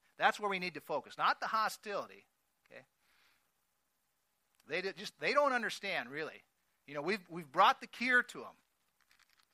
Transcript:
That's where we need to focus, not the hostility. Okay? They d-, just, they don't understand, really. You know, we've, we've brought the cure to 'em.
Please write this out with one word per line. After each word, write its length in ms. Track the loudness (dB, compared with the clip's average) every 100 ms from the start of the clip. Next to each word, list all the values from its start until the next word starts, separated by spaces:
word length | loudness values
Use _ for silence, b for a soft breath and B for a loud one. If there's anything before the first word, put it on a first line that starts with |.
| _ 2
That's 220 | 2 4
where 100 | 0
we 80 | -2
need 160 | -4 -8
to 60 |
focus, 340 | -4 -4 -4 0
not 220 | 0 2
the 80 | -2
hostility. 760 | 0 0 -2 -6 -6 -6 -14 _ _ _ _ _
Okay? 160 | -20 -20 _ b b b b b _ _ _ _ _ _ _ _ _ _ _ -6
They 140 | -4
d-, 120 | -4 -8
just, 160 | -12 -4
they 140 | 2
don't 200 | 4 4
understand, 560 | 2 -2 -4 -4 -4 -4
really. 320 | -6 -8 -10 -20 _ _ _ -10
You 80 | -6
know, 60 |
we've, 220 | -2 -4 -6
we've 220 | -12 -2
brought 300 | 6 6 6
the 60 | -4
cure 360 | -4 2 4
to 160 | 2 -6
'em. 160 | -14 -16 _ _ _ _ _ _ _ _ _